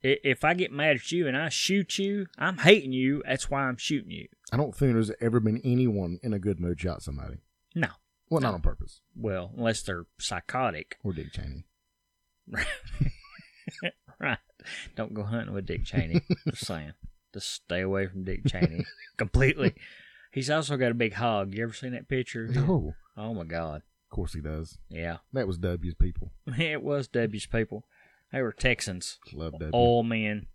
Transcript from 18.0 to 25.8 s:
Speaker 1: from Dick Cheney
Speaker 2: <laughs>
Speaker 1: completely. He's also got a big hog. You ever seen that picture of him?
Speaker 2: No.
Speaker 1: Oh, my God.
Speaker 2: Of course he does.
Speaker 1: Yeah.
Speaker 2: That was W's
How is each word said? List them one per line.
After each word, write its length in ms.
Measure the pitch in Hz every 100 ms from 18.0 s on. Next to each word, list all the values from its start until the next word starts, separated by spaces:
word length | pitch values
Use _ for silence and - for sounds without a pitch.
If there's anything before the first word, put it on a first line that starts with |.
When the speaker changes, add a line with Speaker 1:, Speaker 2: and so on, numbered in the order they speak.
| 95
Speaker 1:
from 180 | 95
Dick 200 | 92 95 -
Cheney 380 | 92 85 82 - -
Speaker 2:
<laughs> 160 | - -
Speaker 1:
completely. 580 | 101 - 131 - 131 - - - - - -
He's 200 | - 127
also 260 | 151 143 143
got 140 | 127
a 40 |
big 200 | 117 113
hog. 400 | 95 120 104 98
You 80 | 98
ever 100 | 117
seen 200 | 107 127
that 160 | 123 -
picture 360 | 131 123 120
of 60 | 113
him? 120 | 127 143
Speaker 2:
No. 280 | 180 76 73 _ -
Speaker 1:
Oh, 160 | 107
my 120 | 110
God. 320 | 82 85 82 76
Speaker 2:
Of 380 | - _ _ -
course 180 | 85
he 60 | 80
does. 360 | 76 78 82 - -
Speaker 1:
Yeah. 280 | 82 85 82 _
Speaker 2:
That 140 | 131 101
was 100 | 87
W's 380 | 90 87